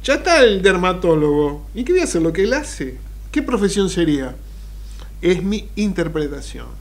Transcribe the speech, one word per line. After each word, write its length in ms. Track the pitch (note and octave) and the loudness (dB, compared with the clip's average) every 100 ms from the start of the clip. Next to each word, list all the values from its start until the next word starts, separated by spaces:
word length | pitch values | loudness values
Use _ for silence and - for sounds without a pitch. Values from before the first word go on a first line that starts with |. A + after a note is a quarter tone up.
Ya 100 | - | 0
está 280 | C#4+ F#4 E4 | 0 4 6
el 180 | B3 G3 | 6 6
dermatólogo. 1040 | F#3+ F#3 F#3 F3+ F3+ D#3 D3+ D3 D3 D3 - | 4 4 2 2 2 4 4 2 2 -2 -10
¿Y 100 | G3+ | -8
qué 80 | B3+ | 0
voy 80 | F4+ | 2
a 20 | |
hacer 180 | E4 F3 | 2 2
lo 100 | E3 | 0
que 120 | E3 | 2
él 80 | G3+ | 0
hace? 460 | C4+ D4 - C3 B2+ - - - | 0 -2 -8 -8 -8 -14 -14 -4
¿Qué 100 | D4 | -4
profesión 480 | C#4 A#3+ G3+ G3+ F#3+ | 0 0 2 2 0
sería? 460 | F3 E3 C#3+ B2+ - - - - - - - - - | 2 2 2 -2 -8 -14 -16 -16 -14 -14 -14 -14 -2
Es 220 | F3 F3+ | 0 2
mi 260 | F#3 G#3 - - | 0 -4 -6 -2
interpretación. 920 | G#3 F3+ E3 D#3+ D3 C#3+ - B2+ A#2+ A#2 | -2 0 -2 -2 -4 -6 -12 -12 -14 -16